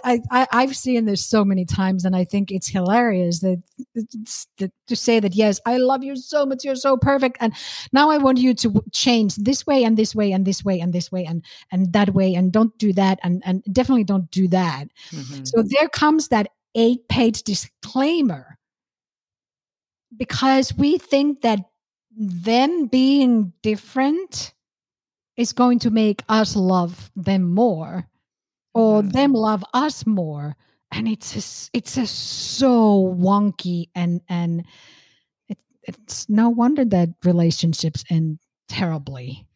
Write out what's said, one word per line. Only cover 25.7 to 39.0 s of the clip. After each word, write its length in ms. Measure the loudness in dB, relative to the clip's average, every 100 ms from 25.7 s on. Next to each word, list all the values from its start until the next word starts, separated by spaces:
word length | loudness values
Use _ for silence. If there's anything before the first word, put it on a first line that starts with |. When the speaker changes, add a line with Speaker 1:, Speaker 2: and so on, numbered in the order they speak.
| 2
Speaker 1:
to 100 | 2
make 340 | 2 2 0 -2
us 280 | 0 0 0
love 560 | 2 2 -2 -8 -16 -8
them 380 | -2 0 0
more 540 | 2 0 0 -6 -10 -12 _ _ _ _ _ _
or 280 | 0 4 4
Speaker 2:
Mm-hmm. 80 | 2
Speaker 1:
them 240 | 2 2
love 300 | 2 0 -2 -2
us 320 | -2 -2 -2 -2
more. 500 | -2 -4 -8 -10 -12 _ _ -14
And 160 | -6 -4
it's 280 | -4 -8 -10
a 40 |
s-, 300 | -10 -12 -8
it's 240 | -6 -4 -4
a 100 | -4
so 1080 | -6 -8 -8 -8 0 2 4 4 4 2 2
wonky 680 | 2 2 2 -2 -4 -6 -6 -4
and, 260 | -2 -4 -4
and 360 | -4 -2 -4 -8 -18 -20 _ _ _ _ _ -16
it, 80 | -16 _ _
it's 440 | -18 -18 -12 -10 0
no 200 | 2 2
wonder 360 | 2 2 2 2
that 240 | 2 0 0
relationships 800 | 0 2 2 2 0 0 -4 -6 -2
end 300 | -2 -2 -4 _ _ -12
terribly. 800 | -6 -4 -4